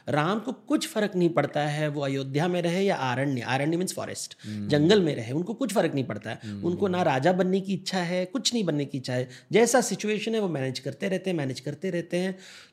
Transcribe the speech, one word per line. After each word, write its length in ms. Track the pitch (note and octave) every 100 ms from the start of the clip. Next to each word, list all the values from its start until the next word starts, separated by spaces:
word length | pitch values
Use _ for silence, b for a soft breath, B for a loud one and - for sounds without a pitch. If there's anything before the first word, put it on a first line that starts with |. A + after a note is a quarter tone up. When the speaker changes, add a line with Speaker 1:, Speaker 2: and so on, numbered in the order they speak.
| B
Speaker 1:
राम 320 | C#3+ D#3 A3
को 120 | A3
कुछ 360 | - - D4+ -
फर्क 240 | A3 G#3 F#3
नहीं 140 | F3
पड़ता 300 | E3 C#3 D3+
है 280 | D3 D3 D3+
वो 120 | D3
अयोध्या 480 | C#3 C3+ C3+ C#3+ F3+
में 140 | F3+
रहे 200 | E3+ F3
या 140 | G3 E3+
आरण्य, 440 | C3 B2 C#3 C3
आरण्य 360 | A2 C3 D3 E3+
means 180 | F#3
forest, 420 | - G#2+ G2+ - - A2
Speaker 2:
हम्म। 220 | G#2+ G2+
Speaker 1:
जंगल 340 | D3 D#3 G#3+
में 120 | E3
रहे, 180 | C3 A2+
उनको 220 | C#3+ F3+
कुछ 200 | A3+ C4+
फर्क 200 | G3 E3
नहीं 100 | C#3
पड़ता 260 | B2 G#2 A2+
है। 100 | A#2
Speaker 2:
हम्म। 220 | A2 G2+ E3
Speaker 1:
उनको 220 | F3+ G3+
ना 140 | F3+
राजा 300 | E3 C3 D#3
बनने 280 | F#3 F#3 F#3+
की 140 | F#3+
इच्छा 240 | F#3 - F#3+
है, 260 | E3+ F3+
कुछ 300 | F3+ C4 G3+
नहीं 100 | A#3+
बनने 200 | F3+ D3+
की 140 | C#3 C3+
इच्छा 140 | C3
है, 160 | B2+ B2 B B
जैसा 280 | F#3+ A#3 B3+
situation 540 | - F#3+ G#3 G#3 G#3+
है 60 | A3+
वो 80 | G3
मैनेज 300 | D3 C3 B2
करते 300 | C#3 C3 G3
रहते 220 | F#3 F#3
हैं, 60 | F3
manage 240 | C3+ B2+
करते 300 | - C#3 F#3+
रहते 260 | E3+ E3+ F3
हैं। 220 | F#3+ F#3+ B B B